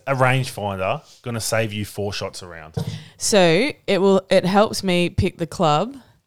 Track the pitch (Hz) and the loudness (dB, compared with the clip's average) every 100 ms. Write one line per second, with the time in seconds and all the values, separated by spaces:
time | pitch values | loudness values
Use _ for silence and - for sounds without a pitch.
0 | - 135 127 131 127 - 101 95 92 147 | -4 2 4 2 -2 -6 -4 -2 -2 -4
1 | - - 120 117 - 113 113 104 101 - | -8 -16 -10 -8 -2 -2 -2 -4 -8 -6
2 | 101 101 95 - 90 82 80 - - - | -6 -6 -8 -10 -16 -16 -12 -10 -8 -10
3 | - - - 208 175 165 285 - - 190 | -14 -8 0 4 4 4 0 -4 -2 2
4 | 196 190 - 190 180 202 214 214 190 175 | 4 2 2 2 4 4 2 0 -2 0
5 | 175 - 196 - 165 - 165 151 226 277 | 0 0 -2 -2 -8 0 2 2 0 -8
6 | - _ | -20 _